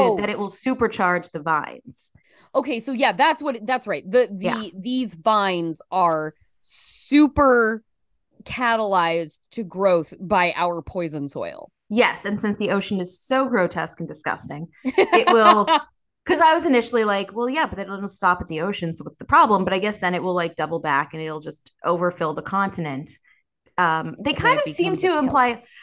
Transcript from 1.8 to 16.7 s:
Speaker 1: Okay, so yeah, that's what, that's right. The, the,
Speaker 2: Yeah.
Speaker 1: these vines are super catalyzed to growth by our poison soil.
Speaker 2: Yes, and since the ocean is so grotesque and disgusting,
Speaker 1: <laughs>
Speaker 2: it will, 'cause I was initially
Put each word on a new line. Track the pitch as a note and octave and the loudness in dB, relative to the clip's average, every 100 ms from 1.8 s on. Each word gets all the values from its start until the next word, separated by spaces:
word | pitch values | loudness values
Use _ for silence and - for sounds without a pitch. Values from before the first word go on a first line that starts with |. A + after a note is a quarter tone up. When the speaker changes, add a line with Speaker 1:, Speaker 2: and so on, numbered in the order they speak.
| - - - _ _ _ _ | -18 -18 -18 _ _ _ _
Speaker 1:
Okay, | - C#4 A#3 | -2 -2 -4
so | - | -4
yeah, | A#3+ B3+ | 2 2
that's | F#3 D#4 D4+ | 4 2 2
what, | D4 A#3 | -4 -6
that's | A3 B3+ G#3 | -4 -4 -4
right. | D3+ F3+ | -6 0
The, | A#3+ A3 | 2 2
the, | G3 G3 | -2 -4
Speaker 2:
Yeah. | A#3 G#3+ | -4 -6
Speaker 1:
these | F#3+ G3+ B3+ A3+ | -10 -4 -2 -4
vines | E3 A3 G#3+ G3 F3+ E3 D#3 - | -2 0 2 2 0 -4 -8 -6
are | F#3 F3 D#3+ D#3 _ _ _ | 0 2 0 -4 _ _ _
super | - - - - - C#4+ D4 - C4+ A#3+ A3 A3 _ _ _ _ _ _ | -10 -6 -4 -4 2 4 4 4 4 6 2 -2 _ _ _ _ _ _
catalyzed | - - A#3+ A3+ G#3 F#3 E3+ E3+ D#3+ - _ | -12 -4 0 0 2 2 2 0 -4 -10 _
to | - | -10
growth | F3+ F#3 G3 F3 D#3 - | -8 0 2 2 0 -10
by | F#3 G3+ F3 - | 0 2 2 0
our | F3 E3+ | -2 -2
poison | - F#3+ E3 D3+ C#3+ | -6 -6 -6 -6 -8
soil. | C3 E2+ - - _ - | -8 -8 -10 -18 _ -4
Speaker 2:
Yes, | G#3+ G3+ - | 2 2 0
and | G3+ G#3 | -6 -2
since | G#3 G3+ | -2 -2
the | G#3 | -2
ocean | G3 - G3 | -2 -2 -4
is | F3+ - | -4 -6
so | - C4 C4+ | -2 0 2
grotesque | A3+ F3 E3+ D#3+ - | 2 0 -2 -8 -8
and | D#3 | -10
disgusting, | D3+ - - - D3 E3+ _ | -8 -6 -6 -8 -12 -14 _
Speaker 1:
<laughs> | |
Speaker 2:
it | C4 F#4 - F4 - | -4 0 4 4 6
will, | A3+ A3 G#3+ G#3 D#4 - _ _ _ | 6 8 6 4 2 0 _ _ _
'cause | - D#4 | -2 4
I | D#4+ | 6
was | E4 | 6
initially | E4+ | 4